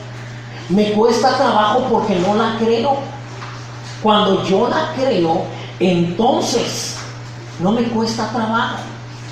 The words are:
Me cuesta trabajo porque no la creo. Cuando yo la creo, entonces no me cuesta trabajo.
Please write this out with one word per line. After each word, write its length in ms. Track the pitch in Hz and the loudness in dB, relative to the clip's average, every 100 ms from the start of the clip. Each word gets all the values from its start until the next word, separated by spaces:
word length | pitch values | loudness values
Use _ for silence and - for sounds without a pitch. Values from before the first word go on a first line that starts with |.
| - - - - - - - | -12 -12 -12 -14 -14 -12 0
Me 220 | 196 208 | 2 4
cuesta 420 | 208 240 233 254 262 | 4 4 4 4 4
trabajo 500 | 254 214 214 - 185 | 2 4 4 2 2
porque 240 | 220 - 180 | 2 2 2
no 200 | 185 214 | 2 2
la 200 | 233 226 | 0 0
creo. 400 | 226 233 277 277 - - - - - - - - - - | 2 2 2 0 -2 -10 -14 -12 -12 -12 -14 -14 -14 -2
Cuando 420 | 208 208 190 185 - | 2 4 4 2 2
yo 240 | 190 247 | 2 2
la 240 | - - 254 | 0 -2 0
creo, 480 | 262 196 165 165 - - - - | 0 2 2 0 -2 -8 -10 0
entonces 1160 | 185 175 170 202 240 330 - 233 - - - - - - - - - - | 2 4 2 2 2 2 2 0 -2 -4 -8 -8 -10 -12 -14 -14 -14 -2
no 120 | 180 | 0
me 120 | 233 233 | 2 0
cuesta 400 | 220 226 233 214 | 0 0 -2 -2
trabajo. 480 | 247 220 233 - - - - - - - | -2 0 0 0 -4 -10 -12 -14 -14 -14